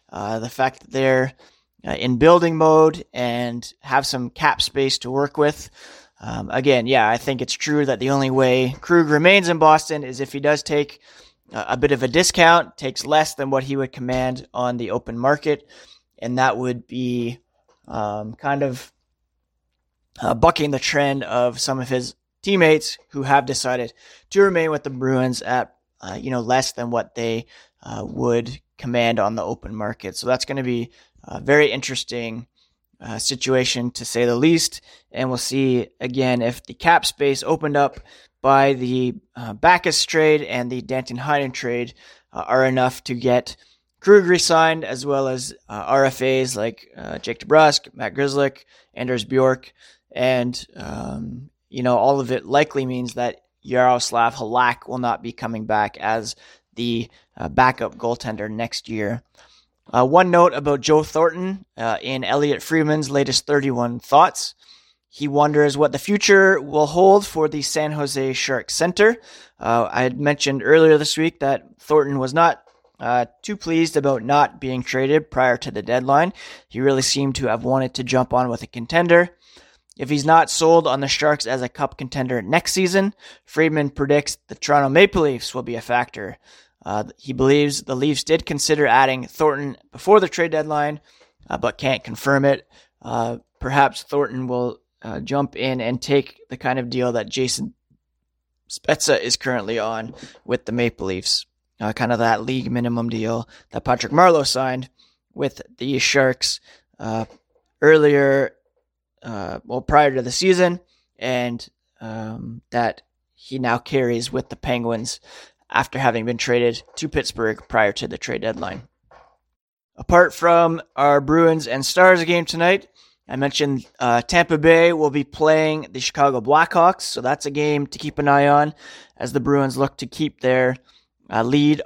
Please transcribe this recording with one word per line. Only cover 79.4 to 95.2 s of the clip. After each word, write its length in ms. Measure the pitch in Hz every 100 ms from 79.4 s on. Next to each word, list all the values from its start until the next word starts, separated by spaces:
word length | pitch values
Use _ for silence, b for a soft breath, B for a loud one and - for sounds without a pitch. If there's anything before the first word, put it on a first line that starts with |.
| b b b b _ -
If 120 | 131
he's 160 | 147
not 260 | 143 165 160
sold 380 | - 165 170 156
on 120 | 135
the 80 | 139
Sharks 380 | - 151 147 113
as 160 | 131
a 60 | 123
cup 300 | - 139 -
contender 440 | 131 143 127 123
next 300 | 95 160 -
season, 420 | - 185 190 196 - B B
Friedman 460 | B - 160 156 143
predicts 480 | - 139 147 143 - -
the 80 | -
Toronto 320 | - 147 139
Maple 340 | 147 196 190
Leafs 320 | 151 117 -
will 80 | 127
be 140 | 123 113
a 40 |
factor. 580 | - 120 117 - 95 82 b b b b
Uh, 200 | - 104 - -
he 160 | 139
believes 520 | 127 131 143 147 139
the 120 | - 127
Leafs 280 | 143 139
did 200 | - 160
consider 420 | - 147 - 151 143
adding 380 | 120 135 131
Thornton 520 | 120 - 156 139 143 - _
before 300 | - - 208
the 80 | 185
trade 220 | - 165
deadline, 500 | 156 151 151 147 151 b b b b -
uh, 80 | -
but 220 | 120 -
can't 260 | 135 127
confirm 400 | - 110 139 139
it. 240 | 139 139 - b b _
Uh, 380 | 117 117 117 120 _ -
perhaps 440 | 131 143 - -
Thornton 460 | - 143 131 127 127
will, 320 | 123 123 - _ _
uh, 200 | 110 85